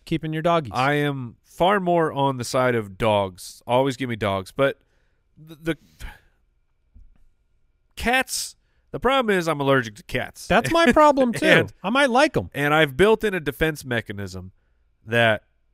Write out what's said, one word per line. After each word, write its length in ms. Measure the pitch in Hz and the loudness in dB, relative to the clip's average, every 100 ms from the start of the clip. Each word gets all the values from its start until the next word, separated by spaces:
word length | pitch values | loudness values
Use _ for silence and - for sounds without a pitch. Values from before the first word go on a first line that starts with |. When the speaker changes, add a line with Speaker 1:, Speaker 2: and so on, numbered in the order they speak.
Speaker 1:
keeping 280 | - 160 160 | -6 -6 -4
your 100 | 156 | -2
doggies? 280 | 165 170 127 | 0 0 -2
Speaker 2:
I 200 | 95 135 | -2 0
am 400 | 147 147 139 120 - | 0 -2 -4 -10 -14
far 380 | _ - 175 202 | _ -2 0 2
more 320 | 175 175 156 | 2 0 0
on 240 | 117 139 131 | 0 -2 -2
the 80 | |
side 320 | 117 131 127 120 | -4 0 2 0
of 200 | 101 92 | -4 -4
dogs. 640 | 113 104 98 90 - - - | 0 2 0 -6 -20 -16 -2
Always 300 | 123 139 123 | 0 0 -4
give 120 | 131 | -8
me 60 | |
dogs. 380 | 113 104 98 92 | -4 -4 -4 -6
But 260 | - 139 - _ _ _ _ _ _ | -2 -2 -2 _ _ _ _ _ _
the, 200 | 156 156 | -20 -12
the 220 | 160 156 _ - - - _ _ _ _ _ _ _ - - _ _ _ _ _ _ _ _ - | -8 -8 _ -18 -18 -18 _ _ _ _ _ _ _ -20 -20 _ _ _ _ _ _ _ _ -8
cats, 600 | 226 262 247 - - - _ _ _ | -2 -2 -2 -6 -10 -14 _ _ _
the 100 | 143 | -4
problem 360 | 233 269 226 190 | 0 0 2 0
is 120 | 165 | 0
I'm 120 | 147 | 0
allergic 340 | 139 135 113 104 | 2 2 2 -10
to 60 | |
cats. 420 | - 127 95 - - | -8 -6 -6 -10 0
Speaker 1:
That's 240 | 190 226 | 0 2
my 220 | 330 330 | 2 4
Speaker 2:
<laughs> 0 | |
Speaker 1:
problem, 400 | 311 302 277 247 | 6 6 4 0
too. 140 | 143 302 | 0 4
Speaker 2:
And 260 | 165 156 - | 4 2 -6
Speaker 1:
I 80 | 185 | -4
might 200 | 254 285 | 0 2
like 260 | 233 302 - | 2 2 0
'em. 140 | 87 | -6
Speaker 2:
And 200 | - 147 | -4 0
I've 220 | 156 151 131 | 2 0 2
built 280 | 202 220 | 2 2
in 100 | 214 | 0
a 60 | 185 | -4
defense 440 | 147 - 160 151 | -6 -4 -4 -4
mechanism 680 | 139 117 - 101 98 92 92 _ _ _ _ _ 113 | -6 -6 -6 -10 -10 -12 -16 _ _ _ _ _ -4
that 380 | 117 117 107 _ _ _ | 2 2 0 _ _ _